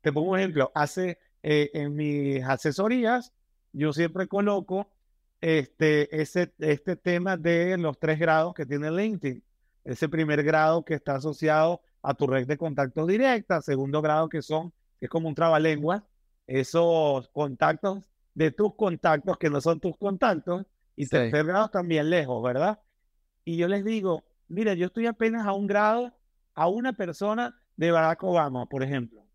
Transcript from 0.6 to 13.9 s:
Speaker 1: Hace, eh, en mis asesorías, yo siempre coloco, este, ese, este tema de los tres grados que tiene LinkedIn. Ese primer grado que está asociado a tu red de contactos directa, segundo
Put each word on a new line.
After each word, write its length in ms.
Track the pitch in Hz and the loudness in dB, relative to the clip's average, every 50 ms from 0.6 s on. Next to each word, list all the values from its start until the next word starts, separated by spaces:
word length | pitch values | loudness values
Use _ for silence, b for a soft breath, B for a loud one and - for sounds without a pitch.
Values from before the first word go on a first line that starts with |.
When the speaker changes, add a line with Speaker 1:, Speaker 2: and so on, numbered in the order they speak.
| 131 127 _ | 0 0 _
Speaker 1:
Hace, 440 | 151 147 143 - - 185 180 170 _ _ _ _ _ _ | -2 -2 -2 -2 -4 -4 -4 -4 _ _ _ _ _ _
eh, 280 | 156 151 147 147 143 - | 0 2 2 2 0 -2
en 200 | 160 147 147 147 | -6 -6 -4 -4
mis 480 | 147 151 147 147 147 143 139 139 135 127 | -4 -2 -2 -2 -2 -2 -2 -2 -2 0
asesorías, 880 | 131 135 127 - 156 139 - 196 220 247 254 240 220 240 254 240 - _ _ _ _ _ _ _ _ _ | -2 -2 0 0 -2 0 0 0 0 0 2 2 2 0 0 -2 -8 _ _ _ _ _ _ _ _ _
yo 200 | 139 147 156 143 | -2 -2 -2 0
siempre 340 | 151 170 170 165 185 185 | 0 -2 -2 0 -4 -6
coloco, 640 | - - 202 202 208 202 196 180 - 185 190 208 _ _ _ _ _ _ _ _ _ _ _ | -2 -2 0 0 2 0 0 -2 -4 -6 -6 -6 _ _ _ _ _ _ _ _ _ _ _
este, 800 | - 165 160 156 135 - _ _ 160 156 151 151 147 - - 156 | 0 2 2 2 0 -2 _ _ 2 4 4 4 2 0 -2 -4
ese, 320 | 156 - - 175 175 170 _ _ | -4 -2 0 -2 -2 -2 _ _
este 380 | 156 156 147 143 _ - 180 | 0 0 0 0 _ -6 -6
tema 400 | - _ 180 175 175 175 196 190 | -2 _ 0 0 0 0 -2 -2
de 400 | 170 156 170 170 170 170 180 185 180 | 0 0 2 2 2 2 0 0 0
los 200 | 170 156 135 _ | -2 -2 -4 _
tres 200 | - 156 156 151 | -2 -2 0 0
grados 360 | 170 165 156 160 160 175 175 | 2 2 4 2 2 0 -2
que 120 | - 151 | -8 -6
tiene 240 | 135 143 143 147 156 | -4 -4 -4 -4 -2
LinkedIn. 520 | 165 180 202 220 214 180 - 139 127 117 _ _ _ _ _ _ _ _ _ | -2 -2 -2 -2 -2 -4 -4 -6 -6 -6 _ _ _ _ _ _ _ _ _
Ese 240 | 135 127 - - 156 | -10 -4 -4 -2 -2
primer 340 | 151 160 160 151 151 147 147 | 0 -2 0 2 2 2 2
grado 420 | 147 156 156 156 156 160 170 156 | 2 4 4 4 4 2 2 0
que 100 | - 165 | -2 -6
está 220 | 143 _ - 139 | -6 _ -4 -4
asociado 640 | 135 131 156 147 - - 156 151 156 156 165 175 170 _ _ _ _ _ | -2 -2 -6 -6 -2 0 2 4 4 4 2 2 -2 _ _ _ _ _
a 120 | 135 139 | -4 -2
tu 120 | - 143 | 0 0
red 200 | 131 131 135 123 | 0 2 0 0
de 120 | 127 151 143 | -2 -4 -4
contactos 480 | 165 160 143 123 139 131 - 160 156 | -4 -6 -2 -2 -2 -2 -2 -4 0
directa, 560 | 170 190 220 262 269 254 226 - _ 185 160 - | 0 2 2 2 2 2 0 0 _ -2 -2 0
segundo 400 | - 143 131 135 139 | -2 -2 -2 -2 -2